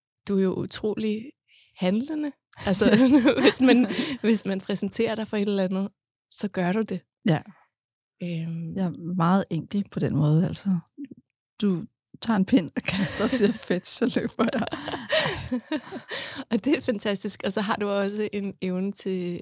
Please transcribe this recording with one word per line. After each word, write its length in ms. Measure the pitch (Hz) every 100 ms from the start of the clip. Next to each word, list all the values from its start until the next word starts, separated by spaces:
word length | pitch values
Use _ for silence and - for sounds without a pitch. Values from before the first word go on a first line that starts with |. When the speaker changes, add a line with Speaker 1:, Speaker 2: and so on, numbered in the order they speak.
| _ _ -
Speaker 1:
du 100 | 196
er 60 |
jo 100 | 185
utrolig 760 | - 196 - 214 214 220 214 262 - _ _ _ -
handlende. 540 | 180 208 285 311 294 - _ - -
Altså, 200 | 190 208 214 262
Speaker 2:
<laughs> 140 | 277
Speaker 1:
<laughs> 200 | 240 254
hvis 180 | 262 -
man, 260 | 254 240 220 339 302 254
hvis 240 | 214 220 196
man 160 | 190
præsenterer 540 | - 190 202 - 226 220
dig 120 | 214
for 100 | 214
et 40 |
eller 220 | 202 202
andet, 260 | 185 190 196 - _ _ _
så 160 | - 202
gør 240 | - 175
du 100 | 208
det. 200 | 214 185 - _ 214
Speaker 2:
Ja. 160 | 156 - - _ _ _ _ _ -
Speaker 1:
Øhm. 520 | 175 165 165 165 165 190
Speaker 2:
Jeg 100 | 180
er 300 | 151 170 180
meget 300 | 170 190 -
enkel 400 | 160 - 104 -
på 80 | -
den 160 | - 139
måde, 320 | 151 156 190
altså. 320 | 160 202 175 - - 285 - _ _ _ -
Du 240 | 208 175 - _ _ -
tager 160 | - 214
en 80 | 190
pind 260 | 269 143 -
og 60 |
kaster 420 | - 190 185 -
og 60 | 208
siger, 220 | 254 202 233
Speaker 1:
<laughs> 60 | -
Speaker 2:
"Fedt, 200 | 180 -
så 320 | - 247 -
løber 300 | 240 - 233
jeg." 140 | 226 - - - - 233 622 554 359 - 247
Speaker 1:
<laughs> 920 | - - - 359 - - - - -
Og 140 | 226 269
det 120 | 285
er 40 |
fantastisk. 600 | - 208 214 202 208 - 214
Og 80 |
så 80 | 202
har 140 | 202 220
du 140 | 202
også 400 | 202 196 208 214
en 240 | 202 196 -
evne 300 | 190 180 196
til, 500 | 196 196 185 175 175